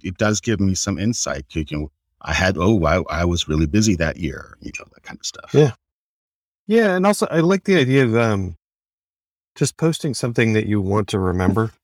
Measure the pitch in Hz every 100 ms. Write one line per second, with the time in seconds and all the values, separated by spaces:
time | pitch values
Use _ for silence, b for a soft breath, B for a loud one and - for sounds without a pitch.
0 | 90 90 107 107 - 104 98 95 - 85
1 | 104 117 - 71 69 82 76 76 73 _
2 | _ _ - 85 92 85 90 110 78 87
3 | - 78 87 87 - 78 78 101 107 87
4 | 80 - 78 71 71 - - - - _
5 | - - - - - 135 147 - _ _
6 | _ _ _ _ _ _ - 226 214 185
7 | 196 208 - 160 165 190 - 185 131 135
8 | 123 113 113 101 92 85 _ _ _ _
9 | _ _ _ _ _ - 151 - 160 156
10 | 156 120 127 120 113 110 104 104 95 104
11 | 101 101 92 90 92 98 110 -